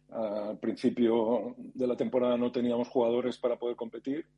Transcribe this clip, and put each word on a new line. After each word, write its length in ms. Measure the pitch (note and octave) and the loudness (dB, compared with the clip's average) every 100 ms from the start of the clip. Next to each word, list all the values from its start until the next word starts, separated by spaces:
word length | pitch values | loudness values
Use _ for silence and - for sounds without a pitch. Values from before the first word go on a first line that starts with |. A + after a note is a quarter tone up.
| - | -12
al 480 | - A2 G#2 G#2 - | -6 -4 -4 -4 -4
principio 960 | A2+ C3+ B2 - A#2 A#2 A2 A#2+ A2 - | -4 0 0 4 4 4 4 0 -2 -10
de 300 | - - B2 | -12 -2 0
la 100 | A#2 | 0
temporada 400 | A#2 B2+ B2 A#2+ | 0 2 2 2
no 140 | A#2+ | 0
teníamos 380 | B2 A#2+ A#2+ B2 | 0 0 0 0
jugadores 500 | C3+ A#2 A#2+ B2 A2+ | 2 2 2 -2 -2
para 180 | B2 A#2 | -2 -2
poder 180 | A#2+ A#2 | -4 -6
competir 520 | A2+ A#2 C3 C#3 - | -8 -8 -6 -6 -8